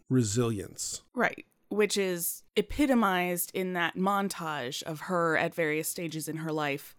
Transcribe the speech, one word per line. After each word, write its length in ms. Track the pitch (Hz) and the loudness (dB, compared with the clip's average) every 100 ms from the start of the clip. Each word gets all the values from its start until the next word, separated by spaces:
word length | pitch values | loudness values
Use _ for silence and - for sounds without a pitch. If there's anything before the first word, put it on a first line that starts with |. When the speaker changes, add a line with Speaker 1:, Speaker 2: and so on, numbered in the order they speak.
| - | 0
Speaker 1:
resilience. 920 | 127 107 113 117 101 - - - - _ 247 | 2 4 2 2 0 -6 -8 -8 -8 _ 0
Speaker 2:
Right. 300 | 208 - - _ - | 0 0 -16 _ -6
Which 280 | 202 208 202 | 2 2 2
is 460 | 190 175 170 - _ 220 | 0 0 -4 -6 _ -2
epitomized 920 | - - 285 240 196 180 180 175 - | -2 2 4 6 4 2 0 0 -2
in 180 | 190 185 | -2 -2
that 220 | 180 165 180 | 0 -2 2
montage 880 | 190 202 196 - 160 147 123 147 | 2 2 0 -4 -6 -4 -4 -6
of 180 | - 151 | -8 -8
her 360 | - 175 165 156 | -2 0 2 2
at 180 | 165 175 | 2 0
various 320 | 156 156 156 | 0 0 -4
stages 400 | - 165 160 151 | -6 -6 -6 -6
in 100 | 156 | -6
her 140 | 160 | -4
life 420 | 156 143 139 - | -2 -2 -4 -8